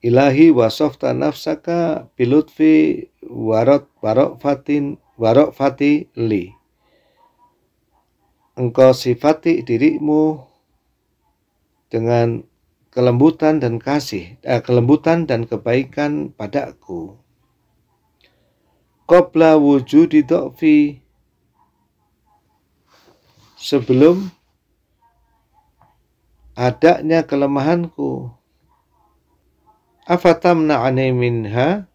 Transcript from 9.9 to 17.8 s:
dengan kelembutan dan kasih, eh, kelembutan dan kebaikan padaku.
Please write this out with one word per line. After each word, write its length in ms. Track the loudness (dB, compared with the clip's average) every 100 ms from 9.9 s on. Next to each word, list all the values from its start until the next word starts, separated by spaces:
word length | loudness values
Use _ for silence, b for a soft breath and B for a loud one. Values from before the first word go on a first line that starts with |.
| 0 -2 0 -2 -4 -16 _ _ _ _ _ _ _ _ _ _ _ _ _ _
dengan 480 | -6 0 0 0 -4 -12 _ _ _ _
kelembutan 720 | -2 0 2 2 2 -2 0
dan 160 | -4 -6
kasih, 640 | -4 -6 -6 -12 -12 -16
eh, 240 | -6 -6
kelembutan 640 | 0 0 2 0 2 -2 -2
dan 160 | -6
kebaikan 880 | -6 -8 -2 -4 -4 -6 -6 -6 -10
padaku. 880 | _ -8 -8 -8 -16 -16 -14 -14 -20 _ _ _ _ _ _